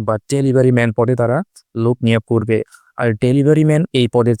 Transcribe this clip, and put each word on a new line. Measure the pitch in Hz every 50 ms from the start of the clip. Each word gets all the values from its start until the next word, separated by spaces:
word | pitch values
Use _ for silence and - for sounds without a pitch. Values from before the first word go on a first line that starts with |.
| 107
বা | 110 110 110 - -
ডেলিভারি | 143 139 139 135 127 131 127 127
ম্যান | 123 120 117 117 107
পদে | - 113 123 127
তারা | 120 117 113 123 160 202 - _ _ _ _ -
লোক | 117 113 120 123 -
নিয়োগ | 117 113 113 113 - -
করবে। | 117 113 107 113 110 107 - _ - _ _ _ _
আর | - 127 117 107 - 127
ডেলিভারি | 123 131 143 135 147 156 156 151
ম্যান | 156 151 156 175 - - 131
এই | 123 113 -
পদে | 123 113 120 117 -